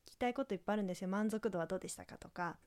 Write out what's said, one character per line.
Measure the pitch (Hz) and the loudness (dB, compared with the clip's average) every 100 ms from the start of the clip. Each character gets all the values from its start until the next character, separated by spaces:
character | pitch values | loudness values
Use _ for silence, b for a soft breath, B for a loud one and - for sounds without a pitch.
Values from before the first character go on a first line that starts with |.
| - | -12
き | - | 0
た | 247 | 0
い | |
こ | 247 277 | 2 0
と | |
い | 190 | -2
っ | |
ぱ | - | 0
い | 214 | 2
あ | |
る | |
ん | 190 | 2
で | 180 | 0
す | |
よ。 | 185 | 0
「満 | 196 214 | 2 2
足 | 214 220 | 2 0
度 | 180 | 2
は | 165 | 0
ど | 185 | -2
う | |
で | - | -4
し | - | -10
た | - | -10
か？」 | - | -14
と | 170 | -10
か。 | - 175 - | -4 -4 -4